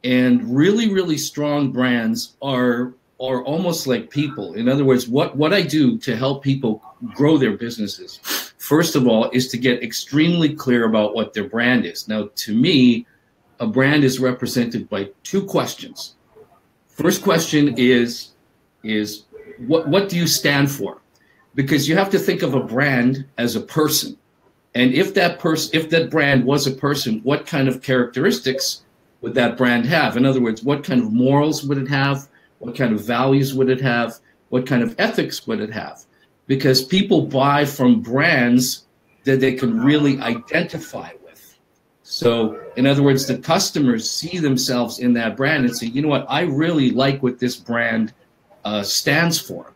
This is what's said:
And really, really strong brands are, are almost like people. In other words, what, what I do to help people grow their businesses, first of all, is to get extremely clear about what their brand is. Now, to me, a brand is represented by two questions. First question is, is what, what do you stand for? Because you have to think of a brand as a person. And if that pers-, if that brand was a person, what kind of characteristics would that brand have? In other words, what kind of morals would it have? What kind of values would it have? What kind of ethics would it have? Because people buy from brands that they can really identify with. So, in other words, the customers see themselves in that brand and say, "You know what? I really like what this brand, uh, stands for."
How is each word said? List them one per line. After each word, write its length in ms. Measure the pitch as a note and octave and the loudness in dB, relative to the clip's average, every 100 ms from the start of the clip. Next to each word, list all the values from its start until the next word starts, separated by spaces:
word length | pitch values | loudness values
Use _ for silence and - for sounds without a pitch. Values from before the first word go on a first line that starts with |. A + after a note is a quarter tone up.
And 500 | B2+ B2+ B2+ A#2+ A#2 | 2 2 4 2 2
really, 400 | B2+ F3 G#3+ A3+ | 2 4 4 2
really 240 | F#3+ F3 D3 | 0 0 -4
strong 540 | - - D3 D3 C#3 | -4 -4 -2 0 0
brands 640 | B2 B2+ A#2+ A2+ A2+ - _ | 0 0 2 0 -2 -6 _
are, 520 | C3+ B2+ B2 A#2+ B2+ - _ _ | -4 0 0 0 -4 -8 _ _
are 200 | C3 B2+ C3 | -4 -4 -4
almost 420 | D#3+ F3+ E3 C3+ | -2 -2 -4 -2
like 220 | A#2 - | -4 -2
people. 460 | C#3+ D3 B2 F#2 F#2 | -4 -4 -6 -10 -4
In 120 | A#2 | 0
other 160 | C#3 | 2
words, 240 | C3+ B2 A#2+ | 4 2 2
what, 300 | B2+ E3+ C3+ | -2 0 0
what 160 | D#3 | 2
I 80 | G3 | 2
do 360 | D#3 D3+ C3 A2+ | 0 2 2 2
to 180 | - A2 | -4 -2
help 260 | B2+ C3+ | -2 -2
people 400 | C#3 C3+ A#2+ G#2+ - - A#2+ | -2 -2 -2 -4 -8 -16 -14
grow 240 | - D3 D#3 | 0 2 4
their 180 | A#2+ G2+ | 2 -2
businesses, 640 | A#2 A#2 G2+ - F2+ - - - - _ | -8 -6 -8 -8 -16 -16 -8 -8 -8 _
first 400 | - D3+ D#3+ D3 | 0 2 2 2
of 100 | B2 | 4
all, 220 | A2 A#2+ | 4 2
is 180 | B2+ B2+ | 0 -2
to 100 | - | -2
get 240 | B2+ B2 | 0 0
extremely 720 | A#2 - - C#3+ E3+ F3 D#3 | -4 -10 -2 2 2 2 0
clear 300 | - C3+ B2 | -2 0 2
about 320 | A2+ A2 G#2 A2+ | 2 2 0 -2
what 180 | G#2+ | -6
their 140 | G#2+ F#2+ | -6 -6
brand 380 | A2+ B2 B2 F2 | -2 2 2 0
is. 240 | - - | -8 -6
Now, 200 | G#2+ G#2 - | -6 -6 -10
to 180 | - | -4
me, 520 | G#2+ D#3 D3+ B2 A2+ A#2+ _ _ _ _ _ | 0 2 6 4 4 -4 _ _ _ _ _
a 40 | A2+ | -4
brand 380 | A2 C3+ D3+ | 0 2 4
is 160 | C3+ B2 | 2 2
represented 680 | B2+ B2 A#2+ B2+ A#2 A2+ F#2+ | -2 -2 -4 -2 -2 -4 -6
by 200 | G2 G2 - | -8 -8 -12
two 220 | - G3 G3 | -4 -4 -2
questions. 720 | E3 B2 - - - - _ _ - - _ _ _ _ | -2 -2 -8 -16 -16 -16 _ _ -20 -20 _ _ _ _
First 340 | - E3 G3 | -2 0 0
question 520 | G3 E3 - D3+ D3 A#2 | 0 0 2 2 2 2
is, 540 | B2 B2 A#2+ - - _ _ _ _ _ | 4 4 2 -4 -14 _ _ _ _ _
is 400 | A2 G#2+ G#2 - _ - - - | -4 -4 -4 -8 _ -20 -20 -14
what, 280 | A#2+ D#3+ D3+ | -2 -2 2
what 220 | F3+ G3 | 0 0
do 80 | F3 | -2
you 100 | E3+ | 0
stand 420 | - D3+ C#3+ C#3 | 0 0 2 0
for? 320 | C#3 F#2 - _ _ _ _ _ - | -2 -8 -10 _ _ _ _ _ -4
Because 340 | C3+ D3+ C#3+ | 0 0 2
you 60 | E3 | 0
have 160 | G3 | 2
to 80 | F#3 | 0
think 240 | - F3 | 0 -2
of 100 | D#3+ | 0
a 60 | C3 | -2
brand 680 | - A#2 D3 B2+ A#2+ C3+ C#3 - | -2 0 0 2 2 0 -6 -4
as 160 | A#2+ A2 | -4 -4
a 40 | |
person. 560 | - D#3+ D3+ - - - _ _ _ _ _ B2 | -4 -2 0 0 -4 -12 _ _ _ _ _ 2
And 180 | B2+ | 2
if 220 | C#3 G3 G3 | 2 0 2
that 240 | F3 - | 0 0
pers-, 340 | E3+ D#3 - | -2 -2 0
if 160 | D#3+ D#3+ | -2 0
that 220 | E3 E3 | 0 2
brand 340 | D#3 C#3+ C3+ A#2+ | 0 2 4 2
was 220 | D3 C#3 | 2 0
a 40 | |
person, 480 | C3 C#3+ C#3+ B2 A2 | -2 -4 -2 -2 -2
what 240 | B2+ D3 - | -2 -2 -2
kind 200 | D3+ C3+ | -2 0
of 140 | C3 | -2
characteristics 1000 | - B2+ A#2+ C3 F3 - C3 C3 - - _ _ _ _ | 0 0 0 0 0 0 -2 -4 -6 -8 _ _ _ _
would 120 | - | -4
that 240 | B2+ A#2+ A#2+ | 0 0 2
brand 300 | B2 A#2+ B2 | 2 2 2
have? 300 | E3 B2+ A#2 | 2 2 2
In 60 | |
other 160 | C3+ C3 | 2 2
words, 220 | A#2 A2 | 0 -2
what 220 | C3+ C#3+ | -2 -2
kind 180 | - B2+ | 0 0
of 100 | A2+ | 2
morals 520 | A2+ B2+ C#3 D3+ D3+ | 2 4 4 2 -2
would 160 | C#3 C#3 | -4 -4
it 80 | C3 | -2
have? 420 | C#3 C#3 C3+ - _ _ _ | 0 0 -2 -8 _ _ _
What 160 | A#2+ A#2+ | -14 -4
kind 180 | A#2+ | -2
of 100 | G#2+ | -2
values 520 | F#2+ A#2+ C3+ C3+ C3+ C3 | -2 0 2 2 2 0
would 140 | B2+ | 0
it 120 | C3 | 2
have? 380 | C3+ A#2+ A#2 - _ _ _ | 0 0 -2 -8 _ _ _
What 180 | B2+ B2+ | -4 0
kind 160 | B2+ | 0
of 100 | A#2 - | 0 -2
ethics 480 | G#3+ - C3+ - - | -2 0 -4 -6 -8
would 120 | A2 | -6
it 120 | G#2+ | -6
have? 340 | G#2+ D#2 D2+ _ _ _ _ - | -8 -12 -16 _ _ _ _ -4
Because 380 | C3 C3+ C3 | 0 2 2
people 420 | - F#3+ G3+ F3 - | 2 0 4 2 2
buy 400 | C3+ C#3 C#3+ C#3+ | 2 2 2 0
from 360 | - B2 A2+ | 2 4 4
brands 840 | A2 C3 E3 D3 A#2+ B2 B2 - _ _ _ _ | 2 0 2 2 4 4 2 -6 _ _ _ _
that 160 | C3+ C3+ | 0 2
they 160 | C3 B2+ | 2 0
can 260 | B2 A2+ | -2 2
really 380 | C3 D3+ C#3+ C3 | 2 4 2 0
identify 880 | A#2+ A#2 - D#3+ F3 - - A2 F#2 - | -2 -6 -2 -2 -2 -8 -12 -14 -14 -18
with. 340 | - - - _ _ _ _ _ | -20 -20 -20 _ _ _ _ _
So, 580 | - - A#2+ A#2 A2 - - - | -12 0 2 2 0 -4 -10 0
in 100 | C3+ | 2
other 160 | C#3 | 4
words, 240 | C#3 C3+ - | 4 2 0
the 140 | A#2+ | -4
customers 680 | - F3 - E3 C3+ A2+ - | 0 0 0 0 2 0 -2
see 300 | - D#3+ F3+ | -8 -6 -2
themselves 600 | D3+ B2+ C3+ B2+ A#2 - | 0 0 0 -2 -4 -2
in 120 | B2 | 0
that 220 | A#2+ A2+ G#2+ | 0 0 -2
brand 300 | C#3 D#3 B2 | 0 2 0
and 100 | A#2+ | -2
say, 120 | A#2 | -4
"You 160 | B2 | -2
know 60 | D3+ | 0
what? 180 | C#3 - | 0 -2
I 120 | C#3 | -2
really 500 | F3 C#3 E3 D#3+ B2+ | -2 0 0 2 2
like 320 | A2 C#3 C#3 | 2 0 0
what 160 | B2+ - | -2 -2
this 160 | B2 - | -6 -6
brand, 580 | - A#2 A#2 A2+ A2 _ _ _ _ _ | -6 -2 -2 0 -2 _ _ _ _ _
uh, 200 | G#2 G#2+ | -6 -6
stands 560 | G2+ - - D3 E3+ E3 | -4 -4 0 2 2 -2
for." 340 | - F2 - | -6 -16 -16